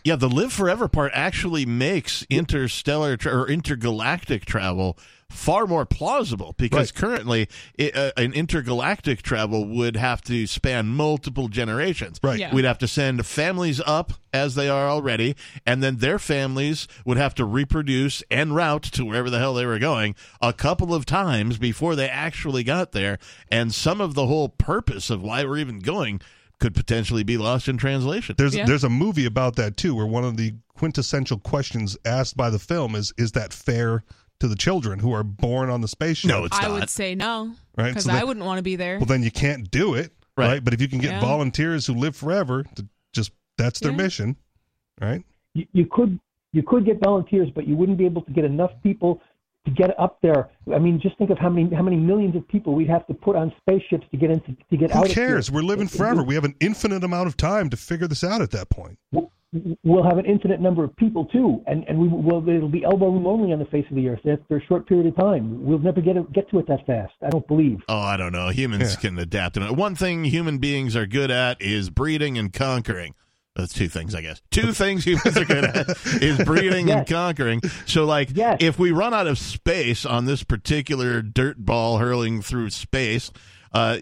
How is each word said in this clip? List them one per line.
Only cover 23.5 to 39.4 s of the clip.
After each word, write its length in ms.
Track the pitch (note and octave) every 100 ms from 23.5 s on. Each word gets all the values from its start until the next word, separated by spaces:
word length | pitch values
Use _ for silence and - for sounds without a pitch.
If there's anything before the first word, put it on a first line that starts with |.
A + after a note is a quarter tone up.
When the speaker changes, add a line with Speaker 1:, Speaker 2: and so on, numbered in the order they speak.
Speaker 1:
and 240 | A#2 A#2
some 260 | G#2+ D#3 G3
of 140 | F#3+
the 120 | C#3+ C3
whole 220 | D3+ C#3+
purpose 600 | - - G3 - G2 -
of 120 | G#2+
why 220 | G2+ A#2+
we're 140 | C#3 C#3+
even 220 | C#3+ G#2+
going 400 | F#2+ G3 B2 G2 - _ _ -
could 120 | A#2+
potentially 500 | F2+ - A#2 G#2+ A#2
be 120 | G#2 A#2
lost 300 | A2 B2+ C3
in 80 | B2+
translation. 580 | C3+ C3+ B2+ F#3+ - -
Speaker 2:
There's, 160 | C#3
Speaker 3:
Yeah. 100 | G#3
Speaker 2:
there's 200 | D#3 C#3
a 40 | B2+
movie 380 | A#2+ G3 E3 B2
about 300 | A2 B2+ A#2
that, 200 | G#2+ G#2
too, 180 | F#3 A#2+
where 100 | G#2+
one 180 | A#2
of 120 | B2 A2+
the 180 | A2+ A2+ _
quintessential 640 | - D#3+ D3 B2 C#3+ C3 A2+
questions 600 | - D3 C3+ A#2+ G#2+ G2
asked 320 | A2+ B2+ C3 -
by 120 | A#2+
the 100 | G#2+
film 340 | - E3+ B2+
is, 180 | G#2+ G#2 -
"Is 140 | A#2
that 200 | A#2+ G#2
fair 520 | - - A#2 A#2 A2+ - - _ -
to 100 | B2+
the 80 | G#2
children 420 | - F#3 A2+ F#2+
who 140 | A2+
are 100 | A2
born 460 | G#2+ G2+ B2 B2+ C3
on 140 | B2
the 60 | A2+
spaceship?" 420 | - D#3+ D#3+ F3+
Speaker 1:
No, 140 | G#2+
it's 120 | E2+ G3+
Speaker 3:
I 40 |
Speaker 1:
not. 100 | G3+
Speaker 3:
would 180 | G3+ G3+
say 240 | - F#3+
no, 380 | F#3 G#3+ A3+ A3+ A#3 _ -
Speaker 2:
Right? 160 | A#2
Speaker 3:
'cause 120 | G#3+
Speaker 2:
So 60 | F#3+
Speaker 3:
I 60 | F#3
Speaker 2:
then, 60 | B3
Speaker 3:
wouldn't 180 | A#3 F#3
wanna 160 | F#3
be 140 | F#3 F#3
there. 200 | F3+ F#3+
Speaker 2:
well, 60 | A2+
then 160 | C3
you 80 | A2+
can't 400 | -